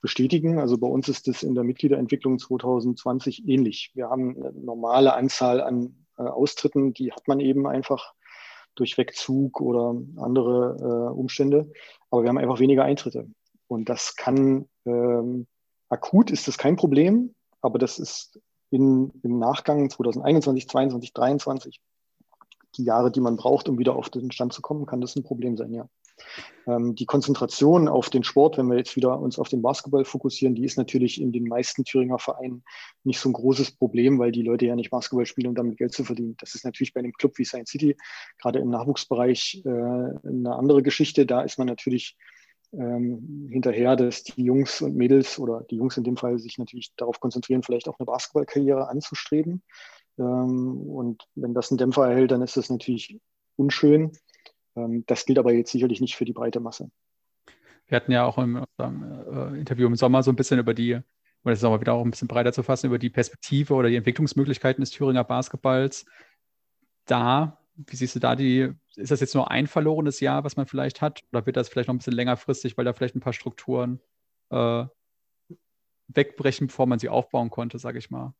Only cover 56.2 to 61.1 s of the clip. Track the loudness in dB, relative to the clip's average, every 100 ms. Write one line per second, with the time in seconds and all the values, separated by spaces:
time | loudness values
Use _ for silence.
56.2 | -6 -4 -4 -4 -8 -12 -18 _ _ _
57.2 | _ _ _ _ _ _ _ -2 2 2
58.2 | 2 0 -2 -2 -8 -8 -8 -8 -12 -14
59.2 | -10 -8 -8 -8 -6 2 2 4 4 6
60.2 | 4 2 2 2 2 0 -2 -2 -8